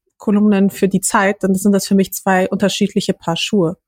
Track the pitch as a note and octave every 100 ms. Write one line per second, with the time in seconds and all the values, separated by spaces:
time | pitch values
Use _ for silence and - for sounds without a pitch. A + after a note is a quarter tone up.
0 | _ _ - G#3 G#3 G3 G3 - F#3+ F#3
1 | - A3 G3 G#3 F#3+ F#3 G#3 G3 - G3
2 | F#3+ - G3 F#3 F#3+ F#3+ F#3+ - G3 G3+
3 | - - - E3 - G#3 E3 F#3